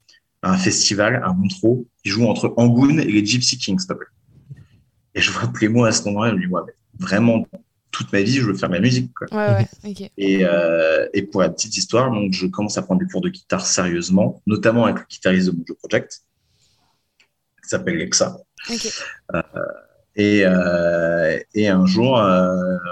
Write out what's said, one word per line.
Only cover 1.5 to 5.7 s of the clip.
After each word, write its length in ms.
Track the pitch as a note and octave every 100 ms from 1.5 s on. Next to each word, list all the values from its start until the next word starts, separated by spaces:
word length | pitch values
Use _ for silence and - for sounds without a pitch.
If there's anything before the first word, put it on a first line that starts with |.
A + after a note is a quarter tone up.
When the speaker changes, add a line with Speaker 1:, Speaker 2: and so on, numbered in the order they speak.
| - A2 B2+ - _
Speaker 1:
Ils 60 | G2+
jouent 160 | G2+ A#2
entre 260 | G2+ - A2+
Angoon 420 | A#2+ A#2+ C#3 D#3+
et 60 |
les 220 | B2+ G#2 G#2
Gypsy 320 | B2+ B2+ B2+
Kings, 200 | - F#2+
s'il 100 | -
te 60 |
plaît. 120 | - - _ _ _ - - - _ _ _ _
Et 60 | G2
je 100 | -
vois 160 | F#2+ A#2+
Plémo 360 | B2 G#2+